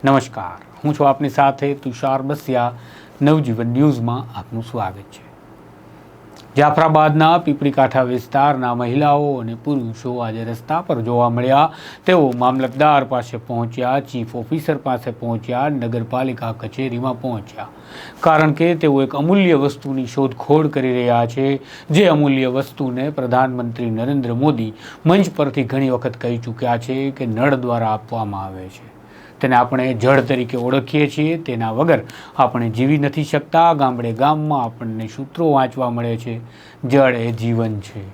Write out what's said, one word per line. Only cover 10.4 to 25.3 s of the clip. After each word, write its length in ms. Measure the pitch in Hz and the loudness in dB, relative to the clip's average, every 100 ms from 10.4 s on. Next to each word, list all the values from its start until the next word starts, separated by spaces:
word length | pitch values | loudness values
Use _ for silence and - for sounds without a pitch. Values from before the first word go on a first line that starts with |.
રસ્તા 380 | 113 117 - 160 | -8 -10 -4 -4
પર 200 | 185 135 | -2 -4
જોવા 280 | 113 120 120 | 0 2 2
મળ્યા. 440 | 120 127 135 160 - - - - | 2 2 4 4 0 -18 -6 2
તેઓ 260 | 180 139 123 | 4 4 2
મામલતદાર 680 | 123 131 131 131 151 147 | 0 2 -2 2 4 4
પાસે 340 | 127 127 117 117 | 2 -4 -6 -12
પહોંચ્યા, 600 | - 120 117 120 123 135 | -8 -6 -4 -4 -2 -2
ચીફ 360 | 139 123 117 123 | -4 -8 -8 -8
ઓફિસર 420 | 113 160 156 143 | -6 -6 -2 -4
પાસે 340 | 135 123 123 | -2 -4 -6
પહોંચ્યા, 580 | 117 117 117 113 123 143 | -8 -6 -6 -4 -2 -2
નગરપાલિકા 840 | 143 117 120 113 127 131 117 113 | -2 -4 -4 -4 -4 -4 -4 -8
કચેરીમાં 680 | 113 113 - 131 120 131 120 | -8 -10 -6 -6 -4 -4 -4
પહોંચ્યા, 460 | 131 113 107 - 98 - - - - - | -6 -8 -10 -16 -16 -18 -20 -18 -18 -2
કારણ 320 | 170 156 156 | 2 4 4
કે 240 | 147 165 170 | 4 2 2
તેઓ 260 | 156 139 | 2 2
એક 140 | 135 139 | 0 -2
અમૂલ્ય 380 | 151 196 185 | 2 4 4
વસ્તુની 520 | 151 139 - 139 135 127 | 4 2 -4 -6 -6 -4
શોધખોળ 640 | 139 135 117 - 156 151 | -2 -2 -2 2 2 4
કરી 260 | 147 127 | 0 -2
રહ્યા 320 | 123 123 120 117 | 0 2 2 0
છે. 340 | 120 135 135 - - - | 0 -2 -2 -6 -20 0
જે 140 | 156 175 | 4 4
અમૂલ્ય 420 | 151 143 135 131 | 4 2 2 0
વસ્તુને 600 | 127 135 - 135 123 139 | -2 -6 -6 -6 -4 -6
પ્રધાનમંત્રી 800 | 151 127 123 131 123 120 120 120 | -4 0 2 2 0 -6 -4 -4
નરેન્દ્ર 440 | 110 120 143 120 | -2 -2 -2 -2
મોદી 400 | 117 147 127 113 - - - 156 | 0 2 2 -4 -8 -20 -4 2
મંચ 240 | 190 196 | 4 2